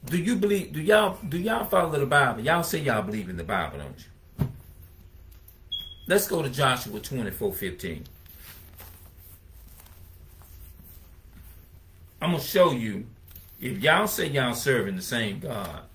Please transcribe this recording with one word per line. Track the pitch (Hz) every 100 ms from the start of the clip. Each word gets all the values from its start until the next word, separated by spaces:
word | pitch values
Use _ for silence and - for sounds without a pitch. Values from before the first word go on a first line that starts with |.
| -
Do | 175
you | 170 226
believe, | 202 202 -
do | 147
y'all, | 156 214 202 180 190
do | 165
y'all | 196 226 208
follow | 190 170 147
the | 135
Bible? | 143 135 110
Y'all | 123 170
say | 170 165
y'all | 139 110
believe | 95 107 92
in | 87
the |
Bible, | 85 98 78 73
don't | 71 - - - - -
you? | 139 - - - - - - - - - - - - - - - -
Let's | 190 202
go | 175
to | 139
Joshua | 135 135 123 - 107
twenty-four | - 135 104 90 104
fifteen. | 92 95 82 92 78 - - - - - - - - - - - - - - - - - - - - - - - - - - - - - - - - - - - - - - - - - -
I'm | 160
gonna | 165
show | - 196 175
you, | 127 113 98 110 - - - - -
if | 123 98
y'all | 135 170 208
say | - 165
y'all | 139 123 117
serving | 139 127 98 92
the |
same | - 120 107 98
God | 123 113 92 76 -